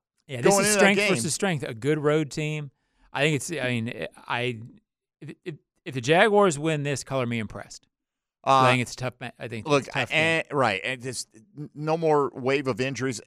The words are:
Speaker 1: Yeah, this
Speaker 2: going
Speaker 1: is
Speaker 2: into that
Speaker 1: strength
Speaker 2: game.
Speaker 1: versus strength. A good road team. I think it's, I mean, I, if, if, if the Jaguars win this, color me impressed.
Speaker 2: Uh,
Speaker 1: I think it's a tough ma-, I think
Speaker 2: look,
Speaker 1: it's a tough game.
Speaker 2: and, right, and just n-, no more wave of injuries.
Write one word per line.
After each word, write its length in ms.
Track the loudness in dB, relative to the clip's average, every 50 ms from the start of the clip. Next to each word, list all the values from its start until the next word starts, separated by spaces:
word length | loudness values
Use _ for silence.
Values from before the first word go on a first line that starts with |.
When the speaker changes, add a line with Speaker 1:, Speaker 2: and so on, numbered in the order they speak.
| _ _ _ _ _ -12
Speaker 1:
Yeah, 120 | -8 2
this 100 | 4 4 6
Speaker 2:
going 80 | 6 6
Speaker 1:
is 20 | 4
Speaker 2:
into 60 | 4
that 40 | 6
Speaker 1:
strength 180 | 6 6 6 4
Speaker 2:
game. 160 | 4 2 2
Speaker 1:
versus 180 | 0 0 -2 -2
strength. 300 | -2 0 -2 -2 -2 -4
A 100 | -6 -8
good 260 | -4 -2 0 0 2
road 320 | 2 2 2 2 0 -2
team. 400 | -4 -6 -6 -6 -6 -6 -8 -12 -14 _ _ _ _ _ _ _
I 120 | -2 0 0
think 120 | 2 2
it's, 160 | 0 -2 -4
I 160 | -6 -4 -2 -2
mean, 400 | -2 -2 -2 -4 -6 -8 -8 -10 -10 -14 -8
I, 340 | -6 -4 -4 -2 -4 -4 -6 -12 -16 -20 -20 _ _ _ _ _ _ _ _
if, 120 | -16 -16 -16 -14 _
if, 120 | -12 -12 -12 _ _ _ _ _
if 100 | -10 -8
the 60 | -4
Jaguars 560 | 0 2 4 6 6 6 6 6 4 4 2 0
win 260 | -2 -2 -2 -2 -2
this, 200 | -4 -4 -6 -6
color 220 | -4 -4 -2 -2
me 140 | -2 -2 -4
impressed. 440 | -6 -6 -10 -14 -16 -16 -18 -20 -20 _ _ _ _ _ _ _ _ _ _ _ 0
Speaker 2:
Uh, 160 | 4 4 6
Speaker 1:
I 100 | 6 6
think 120 | 4 2 0
it's 100 | -4 -6
a 40 | -8
tough 160 | -8 -8 -8 _
ma-, 120 | -14 -16 -14 -14
I 120 | -12 -10
think 180 | -10 -10 -2 0
Speaker 2:
look, 120 | 0 0
Speaker 1:
it's 80 | 0 -2
a 20 |
tough 180 | -4 -6 -4 -2
game. 80 | 0 0 2 2 2 0 -2 -2
Speaker 2:
and, 80 | 0 2
right, 220 | 2 2 2 0
and 200 | -2 -6 -8 -6
just 260 | -8 -8 -8 -10 -10 -12 _ -20 -20 _ _ -14
n-, 120 | -14 -14 -12
no 220 | -8 -4 -2 -2 0
more 340 | 2 2 2 2 2 0 -4
wave 340 | -4 -2 0 0 0 0 -2
of 120 | -2 -2
injuries. 400 | -4 -4 -4 -4 -4 -4 -4 -6 -10